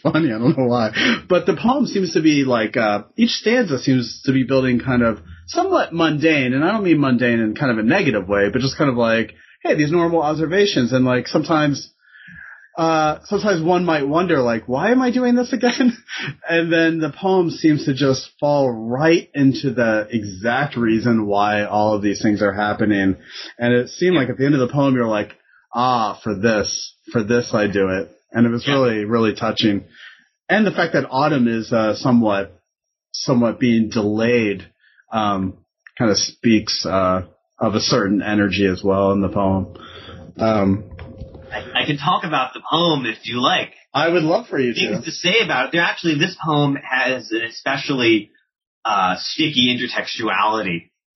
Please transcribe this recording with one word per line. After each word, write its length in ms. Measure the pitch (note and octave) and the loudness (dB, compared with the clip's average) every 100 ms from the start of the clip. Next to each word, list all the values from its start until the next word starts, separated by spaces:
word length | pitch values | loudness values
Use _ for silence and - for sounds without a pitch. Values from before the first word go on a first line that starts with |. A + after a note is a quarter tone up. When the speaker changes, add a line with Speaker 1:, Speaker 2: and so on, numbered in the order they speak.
Speaker 1:
funny. 300 | D#3+ D#3+ D#3 | -2 2 0
I 60 | A2 | 2
don't 180 | A#2+ C3 | 0 2
know 80 | B2 | 2
why. 240 | A#2+ A2 - - - - | 2 0 0 0 0 0
But 180 | F3 F#3 | 0 2
the 100 | D#3+ | 0
poem 300 | A3+ C#4+ A3+ | 0 0 0
seems 280 | G3+ F#3 | -2 -2
to 80 | F3 | 2
be, 220 | D#3 D3 | 2 4
like, 320 | B2+ A#2+ G#2+ B2 | 2 2 0 0
uh, 280 | G#2+ G#2 - - | 0 0 -4 0
each 140 | A#3 | 0
stanza 480 | - A3 B3 F#3+ B2+ | 0 0 2 2 -2
seems 440 | C#3 B2+ A#2 - | 0 0 -2 -6
to 80 | - | -2
be 120 | C3 | 0
building 360 | A#2+ C3+ C3 A#2+ | 2 2 2 0
kind 220 | B2 B2 | 0 2
of 180 | A#2 G#2+ - - - | 2 0 -8 -20 -8
somewhat 460 | E4+ F#4+ E4+ - | -4 0 0 0
mundane, 580 | E3+ D#3+ D3+ D#3+ D3+ B2+ | 0 0 2 2 2 2
and 100 | C3 | 0
I 80 | E3 | 0
don't 120 | A3 | 0
mean 160 | F#3 D#3 | 2 2
mundane 380 | C3+ A#2+ B2 A#2 | 2 2 2 2
in 160 | A2 | 0
kind 160 | G#2+ C#3 | 0 -2
of 80 | A2 | 0
a 40 | |
negative 440 | A2 F#3+ D#3+ G#2+ F#2 | 2 2 2 0 0
way, 200 | G2+ G2+ | 2 2
but 100 | A#2+ | 0
just 140 | C3+ - | -2 0
kind 120 | D3 | 0
of 60 | A#2+ | 2
like, 380 | A#2 A2+ A2 - - _ | 2 0 -2 -8 -20 _
hey, 140 | F4 E3+ | -2 0
these 160 | D3 | 2
normal 300 | E3+ E3+ E3 | 2 2 2
observations, 720 | D3+ D#3 D#3 F#3+ G3+ - A#2 | 0 -2 0 2 2 2 2
and, 120 | B2+ | 2
like, 240 | B2+ B2 B2 | 2 0 0
sometimes, 640 | E3 D#3 D#3 D3+ C3+ - _ _ - - E3+ - - - - | -2 0 0 0 -2 -6 _ _ -20 -20 -20 -20 -20 -12 -2
uh, 420 | E3 D#3+ D3+ D#3 - | 0 2 0 -2 -4
sometimes 360 | G3+ G#3 F3 | -2 0 0
one 220 | D#3+ F3+ | 2 2
might 180 | F3 D#3 C#3 | 2 0 0
wonder, 340 | D#3+ F3+ D3 | 0 2 2
like, 240 | A#2+ A2+ - | 0 -2 -2
"Why 240 | C3 G3 | -2 2
am 100 | B3+ | 2
I 120 | B3+ | 2
doing 240 | B3 B3 B3 | 0 2 0
this 160 | B3 | 0
again?" 440 | A#3 A#3+ A#3+ B3 - - - | 0 2 2 0 0 -8 -12
<laughs> 300 | - - D#3+ | -10 -10 -2
And 240 | E3 E3+ | 0 2
then 260 | E3 E3 D#3+ | 2 2 0
the 120 | D#3 | -4
poem 380 | - F#3+ F#3+ E3+ | -2 0 2 2
seems 340 | C3+ D#3 D3 | 2 2 2
to 100 | - | 0
just 360 | C3 C#3 C3 - - | 0 0 0 -4 -4
fall 280 | D3 C#3+ C3+ | 0 2 0
right 580 | A2+ A2+ B2+ E3 E3+ - | -2 -4 0 4 2 0
into 380 | C#3+ C3+ B2 C#3 | 2 2 2 -2
the 360 | A#2+ A2+ G#2+ G#2 | 0 2 2 0
exact 640 | A#2 G2+ F#2 A#2 B2+ C#3+ A#2+ | -4 -4 -6 -2 -2 -2 0
reason 500 | A#2 A2 A#2+ A2+ G2+ | 2 2 2 2 2
why 400 | G2+ G#2 G#2 G#2 | 2 2 0 0
all 280 | G#2 G#2+ | 2 2
of 80 | G#2 | 2
these 180 | G#2 F#2+ | 0 0
things 220 | A2 G2+ | 0 2
are 100 | G2+ | 0
happening. 640 | G2+ G#2 G2+ G#2+ G2+ F#2+ F#2 - - - - | 0 -2 0 0 2 2 -2 -6 -18 -16 -4
And 140 | A#2+ | 0
it 160 | B2 B2 | 2 0
seemed 260 | - F3+ E3+ | -2 0 2
like 120 | B2+ | 0
at 100 | A#2 | 0
the 60 | C#3 | 2
end 80 | |
of 60 | C#3+ | 2
the 120 | B2 | 0
poem, 200 | C#3 C#3 B2+ | 0 2 2
you're 100 | A#2 | 0
like, 300 | G#2+ G#2 - _ _ _ | -2 -4 -12 _ _ _
"Ah, 460 | A#2 B2+ A#2+ G#2+ F#2+ | -2 0 0 -2 -6
for 100 | A2 | -6
this, 600 | F#2+ A2+ G#2+ F#2+ - - _ - | 0 0 0 -2 -6 -12 _ -6
for 100 | A#2+ | -2
this 320 | G#2 A#2+ A#2+ | 0 0 0
I 140 | A2+ G#2 | 0 0
do 220 | G2 F#2+ | 0 0
it." 200 | F#2+ E2 _ _ | -2 -6 _ _
And 120 | A#2 | 0
it 60 | A#2 | 2
was 160 | A#2 C3+ | 0 -2
Speaker 2:
Yeah. 80 | |
Speaker 1:
really, 300 | C#3 B2 A2 | 0 2 0
really 300 | G#2 A#2 A2 - | -2 0 0 0
touching. 480 | A2 G#2+ A2 G2 - - - - _ _ - | -4 0 0 0 -6 -18 -20 -20 _ _ -2
And 180 | G3+ G3 | 0 2
the 60 | |
fact 220 | E3+ F3 | 0 0
that 120 | D3+ - | -2 -2
autumn 380 | C3 D3+ C#3+ A#2 | 0 0 2 0
is, 260 | A2+ A2 | -2 -2
uh, 220 | A#2 G#2+ | 0 0
somewhat, 640 | G#2 C#3 A#2+ G#2+ G2 G2 _ _ _ _ _ _ | 0 2 4 4 0 -4 _ _ _ _ _ _
somewhat 480 | - - A#2+ A#2 - | -6 0 2 0 0
being 280 | B2 A2+ G#2+ | 2 2 0
delayed, 800 | A#2 G#2 G#2+ A2+ A#2+ G#2+ F#2 - _ _ _ - | -2 -2 0 0 0 0 -4 -10 _ _ _ -8
um, 460 | A2+ G#2 G2 F#2 - _ _ - - | -4 -2 -2 -6 -8 _ _ -14 -4
kinda 200 | A2+ G2 | 0 0
speaks, 680 | - - A#2 A2 - - | -4 -2 2 2 0 -6
uh, 380 | D#2+ F#2+ F#2 F#2 F2 _ _ - | -2 0 0 0 -4 _ _ -4
of 160 | A2+ G#2+ | -2 -2
a 40 | |
certain 400 | - C3 G2 G2+ | 0 0 0 0
energy 460 | F#2+ G#2+ G2+ F#2 F#2+ | 0 0 0 2 0
as 160 | F#2 | 0
well 300 | G2+ F#2+ G2 | 0 2 2
in 80 | G2 | 2
the 80 | F#2+ | -2
poem. 480 | G#2 F#2+ F#2+ F#2 - - - - - - - | 0 0 0 -4 -10 -20 -20 -20 -20 -16 -2
Um, 520 | A2 G#2+ G2 G2 - - - - - - - | 0 2 2 0 -6 -18 -18 -18 -18 -20 -14
Speaker 2:
I, 300 | - - B2 | -14 -8 -4
I 20 | C3+ | -4
can 120 | C#3+ | -2
talk 260 | D3 F3+ | -2 -2
about 280 | E3+ C#3+ B2+ | -2 -2 -4
the 80 | A#2+ - | -8 -4
poem 380 | D#3 F3 D3 A#2 | 0 2 0 -2
if 220 | G#2+ A#2 | -8 -8
you 120 | A#2+ | -2
like. 340 | C#3+ E3+ - - _ | 0 0 -4 -12 _
Speaker 1:
I 140 | C3+ E3 | -2 0
would 160 | F3 | 2
love 240 | D#3 G3+ - | 2 0 -2
for 100 | D3+ | -2
you 160 | B2 | -2
to. 60 | A2 | -2
Speaker 2:
Things 240 | - G3+ | -4 -4
to 80 | D#3+ | -8
say 260 | - F3 A3 | -6 0 0
about 220 | F3 B2+ C3 | 0 -2 -2
it. 60 | |
There 100 | E3+ | 0
actually, 340 | F3+ G#3+ E3+ D3 | -2 -2 -2 0
this 160 | F#3 - | -2 -4
poem 300 | D#3+ D3 C#3+ | -2 0 0
has 560 | C#3 - B2+ B2+ B2+ A2 | -2 -4 -2 -2 -4 -6
an 120 | A2+ | -6
especially, 920 | A#2 - C3+ C#3 - C3 A#2 G#2+ G2+ _ _ _ _ _ | -6 -8 -6 -4 -4 0 2 2 0 _ _ _ _ _
uh, 300 | A2+ G2+ F#2 F#2 | -2 0 0 -2
sticky 500 | - - D3+ C#3 B2 A#2+ | -6 -4 -2 0 0 0
intertextuality 1120 | B2 A2 - - A2 F#2+ G#2+ A2 G2 E2+ - _ _ | -6 -8 -8 -6 -4 0 0 -2 -4 -8 -10 _ _